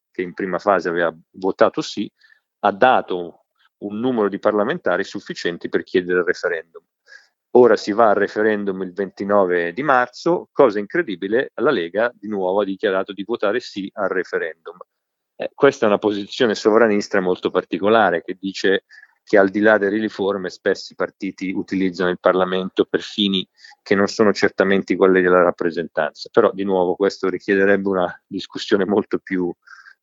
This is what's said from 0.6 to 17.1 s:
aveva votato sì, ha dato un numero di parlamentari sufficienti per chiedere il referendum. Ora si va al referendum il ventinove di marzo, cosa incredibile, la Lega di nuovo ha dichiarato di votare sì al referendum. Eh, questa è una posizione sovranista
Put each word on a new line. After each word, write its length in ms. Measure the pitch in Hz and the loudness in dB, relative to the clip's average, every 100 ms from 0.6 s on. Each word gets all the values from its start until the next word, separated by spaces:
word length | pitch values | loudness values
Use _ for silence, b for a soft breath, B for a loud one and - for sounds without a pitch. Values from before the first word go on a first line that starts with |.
| 104 92 87 | 0 0 0
aveva 260 | 85 82 80 _ | -2 -2 -4 _
votato 500 | 98 95 - 107 - | -6 -6 2 2 2
sì, 300 | - - - b b b _ _ | -6 -8 -10 b b b _ _
ha 120 | 101 | -2
dato 720 | 98 127 110 - 90 85 - _ _ _ _ | 2 4 4 0 -6 -8 -14 _ _ _ _
un 200 | 101 104 | -10 -6
numero 280 | 127 120 101 | -2 0 -2
di 120 | 95 | 0
parlamentari 680 | 104 104 104 175 - 90 95 | 0 0 -2 -4 -2 -2 -4
sufficienti 640 | 101 - 175 92 85 87 | -10 -12 -8 -6 -6 -6
per 140 | - | -6
chiedere 360 | - 92 87 90 | -2 -2 0 0
il 60 | 87 | -2
referendum. 580 | - 87 85 - - - _ b b b _ _ | -2 -4 -6 -8 -20 -20 _ b b b _ _
Ora 260 | 123 120 104 | 4 6 4
si 160 | - | 0
va 160 | 101 113 | 2 4
al 60 | 101 | 4
referendum 640 | 98 107 110 104 101 92 | 0 0 0 0 -4 -6
il 100 | 92 | -8
ventinove 800 | 90 95 - 98 104 92 87 85 | -6 -8 -6 0 2 2 0 -2
di 100 | 87 | -4
marzo, 680 | 151 127 123 - 170 175 - | 0 2 0 -4 -2 -2 -2
cosa 260 | - 135 104 | 2 2 2
incredibile, 760 | 101 170 165 87 98 117 - - | -4 -4 -6 -6 -2 -2 -2 -2
la 160 | 127 | -2
Lega 400 | 117 85 95 120 | 0 -2 -2 -4
di 140 | - 104 | -4 -8
nuovo 320 | 104 90 98 | -4 -2 0
ha 60 | 101 | -2
dichiarato 480 | 95 107 95 98 | -2 -2 -2 -4
di 100 | 98 | -8
votare 380 | 101 113 104 117 | -8 -4 -2 -2
sì 280 | - - - | -6 -10 -10
al 160 | - 95 | -6 -4
referendum. 680 | 92 87 92 85 78 - 85 - _ _ _ _ - | -2 -4 -4 -6 -8 -16 -18 -20 _ _ _ _ -12
Eh, 140 | - | -12
questa 320 | - 139 135 110 | 2 2 4 2
è 20 | |
una 120 | 101 | 2
posizione 540 | 107 101 101 - 123 | 0 -4 -6 -2 0
sovranista 680 | 101 110 107 117 104 - | 2 2 4 4 2 0